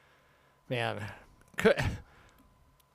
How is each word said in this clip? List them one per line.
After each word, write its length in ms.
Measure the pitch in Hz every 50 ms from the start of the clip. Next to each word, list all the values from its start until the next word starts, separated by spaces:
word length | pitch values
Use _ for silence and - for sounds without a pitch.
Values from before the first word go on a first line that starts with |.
| - - - - _ - - _ _ _ _ _ _ -
Man, 340 | 131 120 117 113 104 104 104 104 - - - - - - - - - -
could, 180 | - 220 - - - - - - - - - - - - - - - - _ _ _ _ _ - _ _